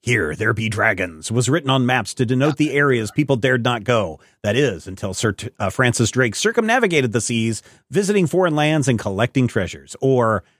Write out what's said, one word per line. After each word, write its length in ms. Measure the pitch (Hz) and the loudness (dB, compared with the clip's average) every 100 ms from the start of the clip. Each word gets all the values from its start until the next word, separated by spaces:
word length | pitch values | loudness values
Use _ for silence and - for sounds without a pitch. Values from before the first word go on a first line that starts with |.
"Here 340 | - 117 78 76 | 0 0 0 -2
there 180 | 110 | 0
be 160 | 113 113 | 0 -2
dragons" 640 | 107 110 95 90 80 - | 0 0 0 -4 -6 -4
was 180 | 113 120 | -2 0
written 200 | 160 139 | 0 0
on 160 | 135 123 | 0 2
maps 280 | 127 107 - | 0 -4 -4
to 100 | 120 | 0
denote 320 | 127 143 151 | 2 0 0
the 140 | 151 | 0
areas 400 | 139 143 123 107 | 2 2 2 0
people 240 | - 143 135 | -2 0 2
dared 280 | 131 127 | 2 2
not 200 | 120 117 | 0 -2
go. 360 | 104 120 92 - _ _ | 0 0 0 -8 _ _
That 140 | 104 117 | -2 2
is, 320 | 143 85 - | 0 -2 -12
until 260 | 95 98 | -10 -8
Sir 200 | 92 110 | -2 -2
T-, 160 | 98 117 _ | -2 -10 _
uh, 100 | 101 | -6
Francis 420 | - 127 - 113 | 0 -2 2 0
Drake 220 | 127 127 - | 2 -2 0
circumnavigated 760 | 214 226 226 247 220 160 127 | 0 0 0 0 2 2 0
the 100 | 113 | -2
seas, 400 | - 117 113 107 - - _ | -2 -2 -2 -4 -10 -20 _
visiting 340 | 151 196 208 170 | -2 0 2 2
foreign 300 | 175 180 151 | 2 0 2
lands 320 | 151 156 131 | 2 2 2
and 100 | 117 | 0
collecting 500 | 107 98 117 139 123 | -2 -2 0 2 0
treasures. 480 | 117 85 73 69 - | 0 -4 -8 -18 -2
Or, 440 | 135 131 117 104 _ | 2 4 2 0 _